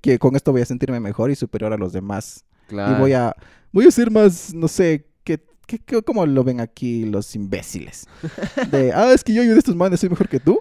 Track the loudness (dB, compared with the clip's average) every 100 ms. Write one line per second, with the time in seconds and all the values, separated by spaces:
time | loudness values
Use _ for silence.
0 | 0 2 2 2 0 0 -2 -4 -6 -6
1 | -6 -4 -2 -2 -6 -6 -4 -4 -6 -6
2 | -8 -10 -10 -18 _ _ _ -6 -2 2
3 | 2 2 -2 -6 -18 _ _ 6 6 6
4 | 2 4 4 4 -10 -4 -4 0 0 0
5 | -6 _ -8 -8 -8 _ -14 -12 -4 -4
6 | -2 -2 2 2 0 -2 -8 -8 -6 -4
7 | -4 -4 -6 -10 -8 -8 -8 -14 -14 -18
8 | -20 -14 -14 -10 -10 -6 -2 0 0 2
9 | 4 4 4 2 4 4 2 0 0 0
10 | -2 -2 -2 0 0 0